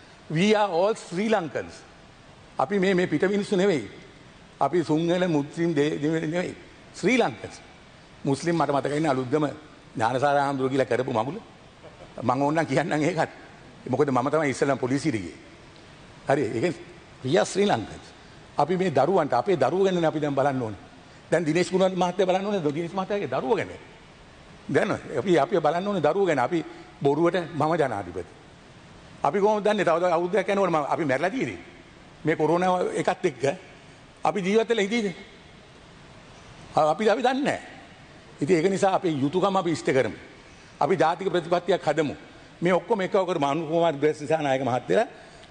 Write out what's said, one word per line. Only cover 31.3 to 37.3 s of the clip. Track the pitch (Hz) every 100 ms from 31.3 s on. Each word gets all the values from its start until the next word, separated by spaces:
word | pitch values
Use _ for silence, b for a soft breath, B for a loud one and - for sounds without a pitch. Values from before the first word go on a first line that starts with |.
| 262 135 90 - - - - - -
මේ | 151 160
කොරෝනා | 151 170 185 180 190
එකත් | - 160 180 175
එක්ක | 127 135 180 - - - - - -
අපි | - 185
ජීවත් | 180 214 220
වෙලා | 226
හිටියේද? | 196 233 202 160 - - - - - - - - - - - - - - - -
අ-, | 151
අපි, | 160 214
අපි | 233
දන්නේ | 247